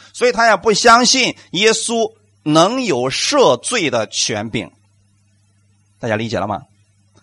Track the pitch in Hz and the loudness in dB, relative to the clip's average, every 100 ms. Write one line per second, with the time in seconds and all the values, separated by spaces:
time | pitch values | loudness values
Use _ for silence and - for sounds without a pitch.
0 | - - 247 208 233 202 226 208 233 233 | -20 -4 -2 2 2 2 2 2 6 4
1 | 254 262 226 - - 165 220 220 - 233 | 4 0 -2 -4 -8 0 0 0 -2 -4
2 | 220 _ _ _ 151 156 185 254 240 127 | -4 _ _ _ 0 2 2 0 -4 -2
3 | 131 - - 285 190 123 - 247 151 113 | -2 -4 -2 2 4 2 -2 -4 -2 -2
4 | 107 - - 110 110 113 90 _ _ _ | -4 -6 -6 -6 -6 -8 -10 _ _ _
5 | _ _ _ _ _ _ _ _ _ _ | _ _ _ _ _ _ _ _ _ _
6 | 120 107 113 104 101 98 - _ _ _ | -6 -4 -4 -6 -6 -8 -12 _ _ _
7 | _ _ | _ _